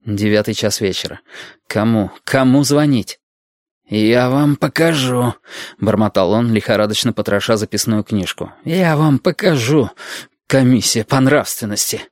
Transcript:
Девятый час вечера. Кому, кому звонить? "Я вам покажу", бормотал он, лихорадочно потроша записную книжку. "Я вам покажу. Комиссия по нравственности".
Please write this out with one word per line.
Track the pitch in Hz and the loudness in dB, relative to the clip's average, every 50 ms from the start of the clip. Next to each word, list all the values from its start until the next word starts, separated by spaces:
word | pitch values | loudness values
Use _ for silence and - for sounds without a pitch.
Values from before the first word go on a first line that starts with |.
| _ | _
Девятый | 110 101 101 107 107 104 104 104 - 110 | -6 -4 -2 0 2 2 2 2 0 -4
час | - - 104 98 - | -2 -2 -4 -2 -2
вечера. | 110 95 92 - - - - - _ _ - - - - - _ _ | -4 -4 -4 -4 -8 -10 -14 -16 _ _ -20 -20 -20 -20 -20 _ _
Кому, | _ - 104 107 113 113 110 98 95 - - _ | _ -4 -2 0 2 2 0 0 -2 -8 -14 _
кому | - - 135 131 127 127 143 143 | -2 0 2 4 4 4 4 2
звонить? | 123 143 147 151 147 139 113 - - - _ _ _ _ _ _ _ _ _ _ _ _ _ _ | 2 2 2 2 2 2 0 -2 -6 -14 _ _ _ _ _ _ _ _ _ _ _ _ _ _
"Я | _ 104 107 110 113 120 123 127 127 | _ -2 0 2 4 4 2 2 2
вам | 131 143 147 147 143 | 2 2 2 2 0
покажу", | - - 139 - - 165 165 160 147 131 127 123 123 123 120 - _ _ - - - - - - _ | 0 -2 -4 0 0 0 2 2 0 -2 -2 0 0 0 -2 -4 _ _ -20 -18 -16 -16 -16 -10 _
бормотал | - 104 104 98 110 101 _ 101 95 87 | -2 0 2 2 0 0 _ 0 2 2
он, | 104 113 120 117 | 2 0 2 2
лихорадочно | 113 107 - - 113 101 107 104 107 - - 123 | 0 0 0 0 0 0 0 0 -2 -2 -2 -2
потроша | 107 - 104 - 101 101 - - 113 104 | -4 -4 -4 -2 -2 -2 0 0 -2 -2
записную | 107 - - 101 - 120 110 107 | -2 -4 -4 -4 -2 -2 -2 -2
книжку. | 104 - 110 101 90 - - - - - - _ _ | -2 -2 -4 -4 -4 -4 -8 -10 -12 -14 -14 _ _
"Я | - 165 190 180 165 156 | -4 0 0 2 2 2
вам | 147 156 156 139 120 | 2 4 2 2 2
покажу. | _ 180 160 - 214 202 160 135 113 120 151 156 117 - - - - - - - - _ _ _ _ | _ -2 -2 2 0 2 2 2 0 2 2 2 0 0 -6 -14 -18 -16 -16 -16 -16 _ _ _ _
Комиссия | _ - 135 131 123 127 110 - - - 117 107 | _ 2 4 4 4 4 2 2 0 -2 -2 -2
по | _ 139 135 | _ 0 2
нравственности". | 131 131 147 143 110 - - - 120 104 104 - - - - 107 - _ | 4 4 2 2 0 -2 -8 -8 -8 -6 -6 -4 -4 -6 -6 -8 -10 _